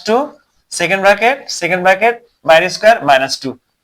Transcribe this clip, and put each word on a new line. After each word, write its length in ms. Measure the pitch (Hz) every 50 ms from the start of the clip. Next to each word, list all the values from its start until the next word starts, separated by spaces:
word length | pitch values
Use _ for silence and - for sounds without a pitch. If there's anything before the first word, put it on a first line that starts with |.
| -
টু, 100 | 208 220 247 294 294 - _ _ _ _ _ _ -
সেকেন্ড 300 | - - 175 165 190 196 190
ব্র্যাকেট, 320 | 196 208 196 220 233 277 277 277 - - -
সেকেন্ড 220 | 175 165 180 185 180
ব্র্যাকেট, 300 | 185 190 190 214 233 240 233 _ _ _ _ - 139
বাইরের 220 | 160 165 175 180 -
স্কয়ার, 200 | - - 214 233 - 143 143
মাইনাস 240 | 139 131 135 135 - -
টু। 80 | - 131 120 - _ _ _ _